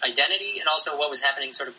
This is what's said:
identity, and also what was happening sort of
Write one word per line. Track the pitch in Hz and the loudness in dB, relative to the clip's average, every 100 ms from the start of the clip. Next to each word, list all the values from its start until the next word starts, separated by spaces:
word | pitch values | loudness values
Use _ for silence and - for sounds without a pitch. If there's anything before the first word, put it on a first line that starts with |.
identity, | 131 120 151 196 202 - | -2 2 2 0 -4 -2
and | 156 | 0
also | 156 160 147 | 2 0 0
what | 147 | 0
was | 135 | 2
happening | 139 135 135 | 2 0 -2
sort | 131 | -2
of | 135 | -4